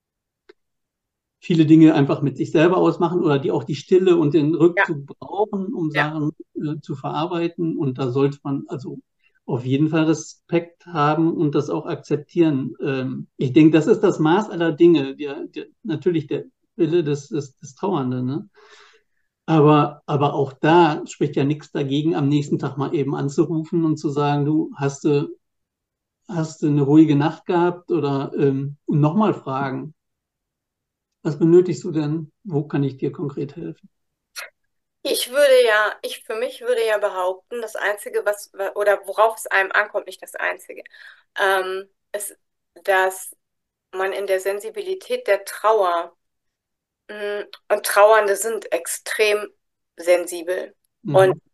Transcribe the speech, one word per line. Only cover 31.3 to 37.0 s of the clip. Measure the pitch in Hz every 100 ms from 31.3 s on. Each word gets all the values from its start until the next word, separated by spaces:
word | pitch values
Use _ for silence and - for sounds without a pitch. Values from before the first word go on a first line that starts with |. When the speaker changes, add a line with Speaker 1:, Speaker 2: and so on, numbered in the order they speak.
| 147
Speaker 1:
benötigst | 165 175 180 160
du | 190
denn? | 156 147 160 151 _
Wo | 214 147 147
kann | 143
ich | 139 123
dir | 147
konkret | 143 147 - 143 170
helfen?" | 165 160 _ _ _ _ _ - - _ _ _ _ _
Speaker 2:
Ich | - - -
würde | 262 285 254 240
ja, | 214 208 -
ich | 247 247 -
für | 220
mich | 254 -
würde | 233 233 220
ja |
behaupten, | 208